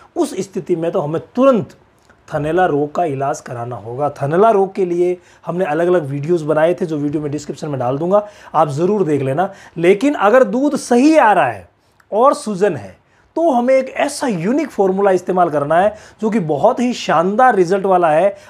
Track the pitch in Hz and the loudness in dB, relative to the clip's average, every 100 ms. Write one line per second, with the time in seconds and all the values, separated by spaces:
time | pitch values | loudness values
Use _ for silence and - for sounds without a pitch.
0 | - - 311 - 185 196 156 170 165 190 | -10 -4 -4 -4 -8 -8 -4 -2 -2 -2
1 | 147 160 - - 269 233 151 - _ _ | -4 -6 -6 2 4 4 0 -10 _ _
2 | _ _ - 156 151 170 180 143 147 160 | _ _ -10 -6 -2 0 2 0 -2 -2
3 | 175 135 139 156 - 120 120 117 110 123 | -4 -2 -4 -6 -10 -10 -10 -10 -10 -6
4 | 143 143 143 165 226 202 190 202 180 175 | -6 -4 -2 2 4 4 0 -2 -4 0
5 | 180 180 _ _ - 170 185 151 180 180 | -2 -2 _ _ -8 -4 -2 0 0 0
6 | 143 143 147 175 147 151 165 175 175 156 | 0 -6 -2 -2 0 2 2 0 -4 -4
7 | 147 151 151 147 - 147 156 139 123 139 | -4 -4 -6 -8 -8 -10 -8 -4 -4 -4
8 | 170 208 208 - - 151 160 139 185 208 | 0 -2 -2 -10 -4 0 0 0 0 0
9 | 156 147 131 143 190 - - 170 170 202 | 0 0 -2 -2 -4 -6 -16 -2 0 2
10 | 277 294 196 254 226 240 285 285 - 240 | 0 0 2 4 4 2 -2 -2 0 4
11 | 294 311 233 185 135 104 87 _ _ _ | 4 4 4 4 2 -2 -14 _ _ _
12 | _ 196 240 - 214 190 208 131 98 - | _ 0 2 2 -4 -2 -2 -2 -8 -18
13 | _ _ _ - 330 247 240 262 262 - | _ _ _ -2 0 2 2 2 0 -2
14 | 277 - 285 180 175 285 285 - 190 190 | -4 -2 -4 -2 -2 -2 -2 -2 0 2
15 | 202 185 185 185 175 147 139 165 202 - | 2 2 0 0 0 0 0 2 2 -2
16 | - - 214 220 156 143 190 254 247 226 | -12 -8 -2 -2 -2 0 2 2 -2 -4
17 | - 160 180 214 254 208 170 196 196 185 | 0 0 2 4 4 4 2 0 2 2
18 | 170 156 196 202 - | 4 2 2 -2 -12